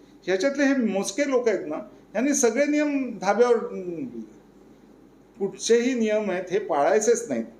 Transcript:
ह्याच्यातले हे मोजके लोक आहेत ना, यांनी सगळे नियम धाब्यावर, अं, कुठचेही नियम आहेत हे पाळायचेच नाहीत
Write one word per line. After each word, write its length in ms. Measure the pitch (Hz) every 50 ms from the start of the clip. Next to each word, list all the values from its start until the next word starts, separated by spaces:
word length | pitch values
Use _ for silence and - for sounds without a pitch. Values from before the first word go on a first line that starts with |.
| - - - - -
ह्याच्यातले 380 | 175 185 185 233 277 277 294 285
हे 120 | 269 277
मोजके 540 | 262 226 196 185 196 196 - - 285 294 277
लोक 200 | 262 240 240 226
आहेत 180 | 196 143 123
ना, 80 | 147 151 - - - - - - - -
यांनी 180 | 214 254 294 254
सगळे 320 | - 240 226 220 277 294
नियम 520 | 294 294 294 302 294 285 269 262 233 202 180
धाब्यावर, 340 | 185 202 - - 240 240 240
अं, 500 | 214 196 185 196 190 180 175 170 156 131 117 117 113 107 - - - - - - - - - - - - - - - - - - - - - _ -
कुठचेही 540 | 196 190 - - - - 233 240 240 269 262
नियम 380 | 233 220 214 214 214 208 190
आहेत 140 | 175 185 180 -
हे 80 | 180 214
पाळायचेच 680 | 196 - 160 143 143 170 208 214 214 233 233 226 - -
नाहीत 160 | 127 113 110 - -